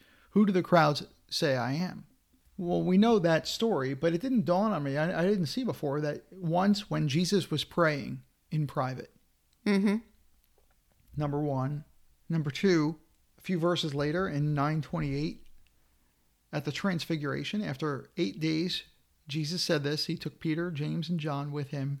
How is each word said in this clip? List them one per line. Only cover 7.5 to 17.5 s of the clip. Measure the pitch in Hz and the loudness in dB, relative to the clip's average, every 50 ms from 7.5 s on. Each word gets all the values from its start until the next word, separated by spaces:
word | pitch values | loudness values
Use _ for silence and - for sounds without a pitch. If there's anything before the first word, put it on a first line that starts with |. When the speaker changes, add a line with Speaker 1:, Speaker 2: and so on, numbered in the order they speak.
Speaker 1:
was | 160 135 - | -2 -4 -4
praying | - - 175 170 156 151 139 - - 131 131 - _ _ _ _ _ | -2 0 2 2 2 2 0 -4 -8 -10 -12 -14 _ _ _ _ _
in | 156 156 151 | -2 -2 -2
private. | 131 - 151 127 127 131 120 - - _ _ _ _ _ _ _ _ _ _ - | -2 -2 -4 -4 -4 -4 -8 -10 -14 _ _ _ _ _ _ _ _ _ _ 0
Speaker 2:
Mm-hmm. | 208 196 196 202 208 202 226 - _ _ _ _ _ _ _ _ _ _ _ _ _ _ _ _ _ _ _ _ _ - | 2 2 4 4 2 2 0 -4 _ _ _ _ _ _ _ _ _ _ _ _ _ _ _ _ _ _ _ _ _ -6
Speaker 1:
Number | 147 151 143 143 147 | -4 -4 -2 -2 -2
one. | 151 147 139 131 131 139 147 147 - _ _ _ - _ _ _ _ - | -2 -2 -2 -2 -2 -2 -4 -6 -8 _ _ _ -20 _ _ _ _ -4
Number | 165 160 143 147 | -2 -2 -2 -2
two, | - - - 196 175 160 147 156 165 - _ _ _ _ _ _ _ _ | -2 2 4 4 6 4 4 2 0 -4 _ _ _ _ _ _ _ _
a | |
few | - - 185 160 | -6 -4 -2 0
verses | 165 175 175 - 170 156 139 | 2 2 2 0 0 -2 -2
later | 143 143 151 156 180 190 - | -2 0 0 0 0 -2 -2
in | 147 143 147 151 151 | 0 0 0 0 2
nine | 143 139 151 156 160 | 2 2 0 0 -2
twenty-eight, | 139 - - 160 151 139 135 143 151 175 - - - - - - - _ _ _ _ _ _ _ _ _ _ _ _ _ _ _ _ _ | -2 -4 -4 -4 -2 -2 -2 -2 -4 -4 -6 -10 -16 -20 -20 -20 -20 _ _ _ _ _ _ _ _ _ _ _ _ _ _ _ _ _
at | - 151 135 | -8 -6 -4
the | 151 | -4
Transfiguration, | 135 - - 196 175 160 - - 165 151 147 139 135 143 143 - | -4 -2 -2 -2 -2 -2 -2 -2 -4 -2 -2 -4 -4 -4 -6 -4